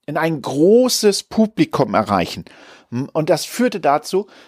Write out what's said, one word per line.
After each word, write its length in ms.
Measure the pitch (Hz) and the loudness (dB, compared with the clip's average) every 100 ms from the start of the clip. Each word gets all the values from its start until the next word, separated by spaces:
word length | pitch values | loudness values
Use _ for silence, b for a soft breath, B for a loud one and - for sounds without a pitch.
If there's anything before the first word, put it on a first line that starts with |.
| - | -8
in 100 | 147 | -4
ein 240 | 165 151 | -2 -2
großes 840 | - 139 175 233 254 - 208 196 | -4 2 4 6 4 2 0 0
Publikum 720 | - - 220 - 156 - 107 | -2 -2 0 0 0 0 0
erreichen. 500 | 101 101 95 87 87 B B B B B 120 143 | 0 0 0 -2 -6 B B B B B -8 -6
Und 180 | 165 160 | -2 0
das 140 | 151 | -2
führte 360 | - - 247 202 | -2 -2 -2 0
dazu, 480 | 147 147 - 190 208 B | 0 0 0 -4 -6 B